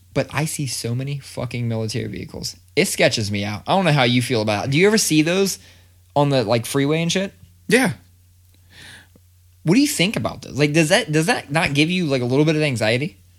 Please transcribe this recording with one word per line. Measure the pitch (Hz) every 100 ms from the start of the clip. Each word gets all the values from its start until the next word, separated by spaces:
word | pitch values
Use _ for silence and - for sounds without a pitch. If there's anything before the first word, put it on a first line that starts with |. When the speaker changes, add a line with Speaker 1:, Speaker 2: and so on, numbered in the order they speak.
| _
Speaker 1:
but | 139 131
I | 160
see | 156 - 131
so | - 113
many | 120 139 143
fucking | - - 123 120 117
military | 113 110 120 110
vehicles. | - - - - - _ -
It | 190
sketches | - 160 123 101
me | 101
out. | 104 104 -
I |
don't | 185
know | 175
how | 143
you | 123 123
feel | 120 117
about | 107 101 139
it. |
Do | 147
you | 196
ever | 220
see | - 156
those | 156 185 196 - - - _ _ _
on | 143 143
the, | 135
like, | 101 117 -
freeway | 139 139 160
and | 170
shit? | 185 190 - - _ -
Speaker 2:
Yeah. | 240 240 117 - _ _ _ _ _ _ - - - - - _ _ _ _
Speaker 1:
What | 156
do | 226
you | 285
think | - 180
about | 180 110 -
this? | - 127
Like, | 147
does | 151 156
that, | 208 226
does | 156 170
that | 247 -
not | 160 165
give | 143 160
you, | 180 160
like, | 135
a | 120
little | 135
bit | 151
of | 151
anxiety? | 151 113 110 120 147 - _